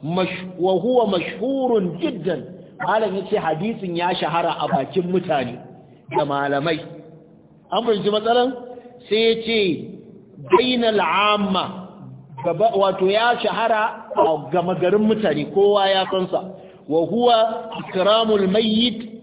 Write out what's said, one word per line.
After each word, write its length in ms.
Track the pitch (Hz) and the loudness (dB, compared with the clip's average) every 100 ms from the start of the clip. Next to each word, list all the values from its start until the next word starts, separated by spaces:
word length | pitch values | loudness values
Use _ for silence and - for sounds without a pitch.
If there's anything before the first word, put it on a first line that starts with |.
Mash-, 420 | 147 180 180 - - - | -4 -2 -2 -4 -12 -4
"Wa 160 | 180 190 | 0 0
huwa 280 | 202 254 220 | 2 2 2
mashhurun 880 | 185 - - 233 269 254 226 180 156 | 0 -4 -6 -4 -2 0 0 0 -4
jiddan." 460 | 320 240 156 156 - - - - - | -6 -4 -6 -6 -8 -16 -20 -8 -2
Malam 300 | 208 220 190 | 0 0 -4
ya 60 | 185 | -4
ce 80 | 202 | -2
hadisin 600 | 165 156 202 233 190 170 | -2 -2 -4 -6 -6 -4
ya 180 | 175 | -2
shahara 400 | 185 165 165 175 151 | -2 -2 0 -2 -2
a 80 | 151 | -2
bakin 420 | 139 135 190 175 | -2 -2 -4 0
mutane 480 | 185 175 151 123 - - - - - - - | -2 0 -2 -2 -8 -16 -20 -20 -20 -6 -4
da 60 | |
malamai. 540 | 147 139 143 139 151 160 - - - - - - - - _ | -2 -2 0 -2 -2 -4 -6 -18 -20 -20 -20 -20 -20 -20 _
An 100 | 185 | -4
fahimci 280 | 233 208 202 | 0 0 2
matsalan? 440 | 208 220 240 247 254 - - - - - | 0 2 2 2 -2 -14 -18 -18 -20 -2
Sai 100 | 208 | 2
ya 160 | 226 226 | 2 2
ce, 180 | 226 226 196 135 - - - - - - - | 0 0 2 -2 -6 -16 -18 -20 -20 -18 2
"Bainal 460 | - 254 254 233 214 | 2 4 2 2 2
amma." 920 | 170 180 208 208 202 185 160 - - - - - - - | 2 2 2 2 2 0 -2 -8 -16 -18 -20 -20 -20 -6
Gaba, 260 | 175 165 220 202 | -4 2 2 4
wato 340 | 196 185 185 | 2 4 2
ya 240 | 208 233 240 | 4 2 2
shahara 640 | 208 180 226 214 220 - - | 0 -2 0 2 0 -4 -8
a 340 | - 214 156 143 | 0 2 2 0
gama 240 | 175 175 165 | -2 0 0
garin 260 | 175 202 | 2 2
mutane, 480 | 214 220 214 147 143 | 2 2 0 0 0
kowa 360 | 147 202 202 196 | 4 4 4 4
ya 160 | 190 185 | 2 0
san 180 | 190 185 | -2 -2
sa. 240 | 185 - - - - - | -4 -6 -14 -20 -20 -2
"Wa 140 | 151 | 0
huwa 680 | 165 226 240 233 226 226 - - | 2 2 4 4 2 -2 -8 -12
ikramul 640 | 165 190 185 220 226 214 190 | -8 0 2 4 4 2 2
mayyit 640 | 202 226 214 240 - - - | 2 2 2 0 -2 -12 -14